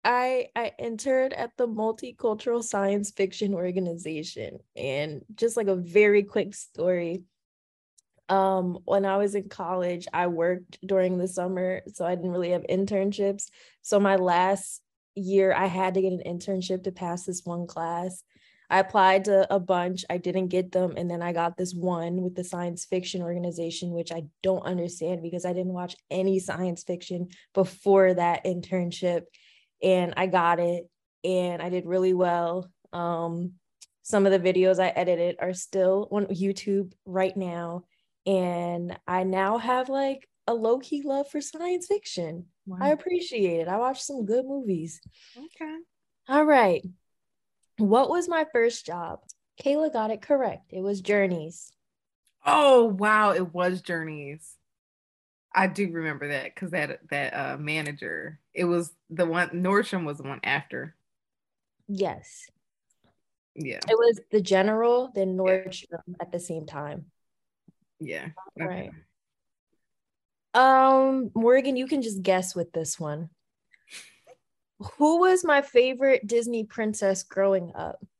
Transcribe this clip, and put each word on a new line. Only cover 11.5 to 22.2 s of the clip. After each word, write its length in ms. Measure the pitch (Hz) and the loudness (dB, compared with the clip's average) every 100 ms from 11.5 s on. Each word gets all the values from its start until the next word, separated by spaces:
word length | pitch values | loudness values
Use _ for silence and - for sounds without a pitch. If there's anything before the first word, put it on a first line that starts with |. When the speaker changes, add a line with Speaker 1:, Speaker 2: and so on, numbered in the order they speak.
| 185 185 185 - | -2 -4 -4 -10
Speaker 1:
so 140 | - 175 | -6 -4
I 80 | |
didn't 160 | 180 180 | -2 -4
really 200 | 175 175 | -4 -2
have 140 | 175 - | -2 -2
internships. 760 | 185 196 202 196 208 196 202 - _ - _ | -2 0 0 -2 0 -2 -2 -10 _ -20 _
So 160 | - 208 | 0 4
my 160 | 202 190 | 6 4
last 640 | 180 175 185 196 - - _ _ _ - | 4 4 4 0 -4 -16 _ _ _ -10
year, 360 | 185 196 190 | 0 4 4
I 140 | - 190 | 2 0
had 280 | 180 190 | 0 0
to 80 | 185 | 0
get 100 | 190 | 0
an 100 | 185 | -2
internship 600 | - 175 190 190 180 185 | -6 -8 -6 -6 -4 -4
to 80 | 190 | -6
pass 320 | 185 175 180 | -8 -8 -6
this 180 | 185 180 | -8 -8
one 220 | 175 170 170 | -8 -8 -8
class. 560 | - 165 170 185 185 _ _ _ _ _ | -6 -4 -4 -6 -10 _ _ _ _ _
I 100 | 190 | 2
applied 440 | 196 214 190 190 | 4 6 6 6
to 220 | 202 196 190 | 6 4 4
a 80 | 196 | 2
bunch, 460 | 180 180 180 185 - | 2 0 0 -4 -4
I 80 | 180 | -4
didn't 300 | 180 185 185 | -2 -2 0
get 240 | 180 180 | -2 0
them, 200 | 180 180 - | 0 0 -2
and 120 | 175 | -4
then 120 | 170 | -4
I 100 | 175 | -4
got 240 | 170 170 175 | 0 -2 -2
this 160 | 185 | -6
one 480 | 175 180 175 170 180 | -2 -2 -2 -2 -2